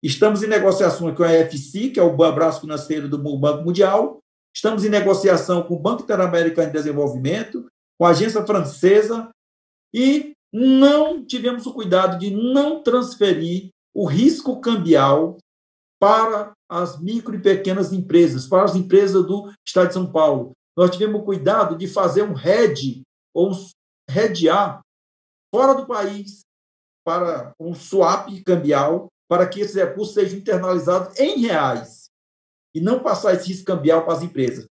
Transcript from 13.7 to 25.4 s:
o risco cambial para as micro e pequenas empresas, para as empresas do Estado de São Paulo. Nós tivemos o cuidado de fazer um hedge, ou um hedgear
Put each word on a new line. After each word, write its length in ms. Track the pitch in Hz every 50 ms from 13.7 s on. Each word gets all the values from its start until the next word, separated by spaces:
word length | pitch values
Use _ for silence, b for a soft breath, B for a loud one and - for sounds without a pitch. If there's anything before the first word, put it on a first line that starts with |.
| _ _ _ _ _
o 100 | - 202
risco 560 | 156 139 175 247 302 320 - - 269 254 254
cambial 760 | - 233 233 208 170 165 160 143 135 139 139 151 160 - - - _ _ _ _ _ _ _ _ _ _ _ _
para 520 | 202 202 214 220 220 220 220 208 208 208 - _ _ _
as 320 | 175 170 180 165 - 143
micro 360 | 165 190 226 233 - - 190
e 40 | 180
pequenas 520 | 180 196 190 190 - 190 185 196 185 151 185
empresas, 560 | 185 170 - 156 170 170 151 131 131 127 -
para 160 | 190 185 196
as 100 | 202 180
empresas 500 | 185 180 - 180 196 202 190 190 190 175
do 280 | 165 190 208 202 - - _ _
Estado 240 | - - 185 180 175
de 60 | 180
São 160 | 185 180 156
Paulo. 400 | 139 160 156 151 139 131 120 127 - _ _ _ _
Nós 140 | 160 175 180
tivemos 300 | 180 - 214 214 208 208
o 40 | 208
cuidado 540 | - 196 165 139 190 208 226 202 165 165 165
de 80 | 185
fazer 360 | 190 - 208 190 170 143 185 208
um 120 | 214 170
hedge, 680 | 131 - 165 196 226 240 202 143 127 131 135 117 131 131 _ _ _ _ _ _
ou 200 | 160 175 202 185
um 160 | 185 196 - _ _ _ _ _ _ _ -
hedgear 680 | 131 190 226 220 180 170 302 311 170 196 202 - - - _ _ _ _ _ _ _ _ _ _ _ _